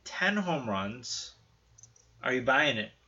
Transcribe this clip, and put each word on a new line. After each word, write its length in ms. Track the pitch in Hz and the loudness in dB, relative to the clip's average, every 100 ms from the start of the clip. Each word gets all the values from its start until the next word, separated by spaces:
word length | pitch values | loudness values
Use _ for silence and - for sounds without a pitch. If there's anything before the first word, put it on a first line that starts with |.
ten 340 | - - 185 208 | -10 0 2 2
home 320 | 180 151 117 | 2 0 0
runs. 640 | 98 101 123 120 - - - _ _ _ _ - _ _ - | -2 -2 -6 -8 -8 -10 -16 _ _ _ _ -20 _ _ -6
Are 100 | 127 | -2
you 80 | 127 | 0
buying 360 | 120 135 151 113 | 2 4 4 0
it? 140 | 107 - | -4 -10